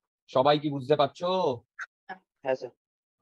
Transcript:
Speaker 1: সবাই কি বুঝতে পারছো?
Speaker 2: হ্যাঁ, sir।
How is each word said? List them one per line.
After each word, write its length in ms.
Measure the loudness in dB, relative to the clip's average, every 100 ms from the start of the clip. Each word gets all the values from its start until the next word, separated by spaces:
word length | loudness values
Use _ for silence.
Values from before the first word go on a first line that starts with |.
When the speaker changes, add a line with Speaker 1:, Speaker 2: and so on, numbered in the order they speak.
| _ _ _
Speaker 1:
সবাই 260 | 2 4 2
কি 80 | 0
বুঝতে 260 | -6 0 2
পারছো? 340 | 2 -2 -2 0 -2 -4 _ -16 -16 _ -20 -20 _ _
Speaker 2:
হ্যাঁ, 180 | -4 -4
sir। 160 | -6 _ _ _ _ _